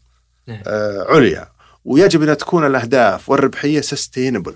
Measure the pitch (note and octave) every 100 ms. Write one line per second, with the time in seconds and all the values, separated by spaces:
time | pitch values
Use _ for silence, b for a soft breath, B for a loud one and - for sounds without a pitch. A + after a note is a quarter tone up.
0 | _ _ _ _ - G#2+ G2 G#2+ G#2 G2+
1 | F#2 D3+ A2 D#2 - _ b b - C3
2 | F#3+ E3 D3+ D3 - F3 D3 C3+ A#2 C3
3 | A2 F#2 - C#3 C3+ - C#3+ D3+ - C#3
4 | - - C3 A#2 E2